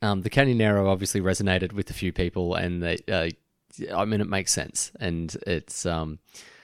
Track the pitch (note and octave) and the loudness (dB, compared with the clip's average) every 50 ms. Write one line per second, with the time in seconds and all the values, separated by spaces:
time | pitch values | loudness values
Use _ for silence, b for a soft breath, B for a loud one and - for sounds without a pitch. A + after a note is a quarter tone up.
0 | - G#2 G2+ F#2+ F2+ G#2+ - C#3 C#3 C3+ B2 A#2 A2 G#2+ G#2 G2+ G2 G2 F#2+ F#2 | 0 0 0 0 -2 0 4 4 4 6 6 6 6 6 6 6 4 4 4 2
1 | G2 - - G#2 F#2 F#2 F#2 - G2+ G2 F#2 F#2 F#2 E2+ G2+ G2+ F#2+ - - - | 0 -2 -2 0 2 2 2 2 2 2 2 2 0 -2 -4 -4 -6 -6 -4 -4
2 | G2 F2+ E2 - F2+ F2 - F#2 F2+ E2+ E2+ F#2 F2+ F2 F2 F2 F2 E2+ E2+ - | -4 -2 0 0 -2 -2 0 -2 -2 0 0 0 -2 -2 -2 -2 -2 -2 -2 -4
3 | - - G#2+ F2 E2 E2+ - - _ _ _ _ _ _ - - - - - E2+ | -4 -2 -2 0 0 -2 -4 -8 _ _ _ _ _ _ -14 -12 -10 -4 -2 -2
4 | G#2 G#2+ A2 G2+ G#2 - G2 F#2+ F#2 - - - D2 - - - - - - - | 0 2 2 0 0 0 0 -2 0 0 -2 -2 -4 -6 -6 -6 -6 -8 -8 -6
5 | B2 F2+ E2+ E2 E2+ D#2+ - - - G2+ F2+ D2+ - - - - - F2+ E2+ D#2+ | -4 -4 -2 -2 -4 -6 -8 -8 -6 -4 -4 -4 -4 -8 -10 -6 -4 -2 -2 -2
6 | D#2+ D#2+ D#2 - _ b b b b b b b | -4 -6 -8 -12 _ b b b b b b b